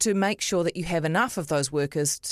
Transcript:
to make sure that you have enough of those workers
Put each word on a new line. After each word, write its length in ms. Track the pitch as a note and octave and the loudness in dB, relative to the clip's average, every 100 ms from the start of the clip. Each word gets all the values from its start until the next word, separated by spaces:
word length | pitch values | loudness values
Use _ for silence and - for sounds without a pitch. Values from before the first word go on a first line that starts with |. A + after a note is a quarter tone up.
to 120 | A3+ | 0
make 280 | G3 G3 G#3 | 2 2 0
sure 240 | - F#3+ | 0 0
that 120 | E3+ F3 | 0 -2
you 60 | |
have 220 | E3+ E3+ | -2 0
enough 320 | D#3 F3 B3 - | 2 2 0 -2
of 100 | D3+ | -2
those 240 | D3 C3+ | 0 0
workers 480 | D3 C#3+ D#3 D3 - - | 0 0 0 -2 -2 -4